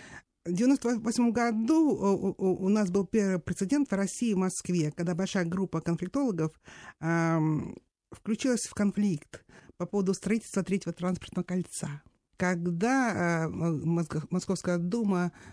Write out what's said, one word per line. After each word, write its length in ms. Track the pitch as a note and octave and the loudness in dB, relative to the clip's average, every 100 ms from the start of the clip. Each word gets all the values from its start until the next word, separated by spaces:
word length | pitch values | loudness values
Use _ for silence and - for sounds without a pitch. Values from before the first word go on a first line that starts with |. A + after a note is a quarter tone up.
| - - _ _ | -20 -20 _ _
В 80 | E3+ | -6
девяносто 460 | F3+ B3+ C#4 A#3 A#3 | 0 2 2 2 0
восьмом 340 | A3+ A#3 A#3+ | 0 2 2
году 580 | A3+ A#3 A3 A3+ D#4+ D4+ | 2 0 0 4 4 4
у, 440 | G#3 G3 F#3+ G3 - | 4 2 2 0 0
у, 260 | F#3+ - | 0 2
у 40 | F#3+ | 2
нас 220 | G#3+ G3 | 2 2
был 140 | G3 F#3+ | 0 2
первый 320 | A3 G3 F3+ | 2 2 0
прецедент 520 | - F3 G3 D4 C#4 | -2 -4 0 2 2
в 40 | |
России, 380 | G3 G3 - A#3 | 0 -2 0 0
в 40 | F#3+ | 2
Москве, 520 | F#3 - - F3 D3+ | 0 -2 -2 0 0
когда 220 | - F3 | -2 -2
большая 300 | E3+ F#3+ G3 | -2 -2 0
группа 360 | E3+ F#3 F#3 D#3+ | 0 -2 -2 -2
конфликтологов, 720 | E3 E3+ F3+ C#4 C4+ E3+ D#3 - - - - - | -2 -2 -2 0 0 0 -2 -4 -20 -20 -20 -6
ам, 760 | D#3+ E3+ E3 E3 D#3 D#3 F3 - _ _ - | 0 2 2 2 2 0 -4 -10 _ _ -20
включилась 520 | - G3+ A3+ C4 A#3 - | -10 -4 -2 0 0 -2
в 60 | |
конфликт 680 | - G3+ G#3 G3+ D#3 - - _ - - - | 0 0 2 0 0 -6 -20 _ -20 -20 -10
по 80 | |
поводу 300 | F3+ G3+ F#3+ | -4 0 0
строительства 480 | F#3 F#3 A3+ - G3 | 0 0 -2 -2 -4
третьего 320 | F3+ G3 E3+ | -2 -2 -2
транспортного 500 | - F3+ F3+ - - | -4 -4 -4 -6 -6
кольца. 580 | F3 F3+ - - D3 C#3+ - _ _ - | -4 -4 -4 -8 -8 -10 -14 _ _ -2
Когда, 760 | F3+ F3 F3 E3+ A#3 C4+ A#3+ | 0 0 -2 0 2 2 2
а, 340 | F3 E3+ E3+ D#3+ | 2 2 2 -2
м-, 340 | - E3 D3 | -2 0 0
Моско-, 420 | D#3+ E3+ D#3 D#3 - | 0 0 0 -4 -2
Московская 480 | F3+ - F3+ - F3 | -4 -2 -2 0 -2
дума 540 | F3 A#3 G#3 F3+ F3 - - | 0 0 0 2 0 -4 -20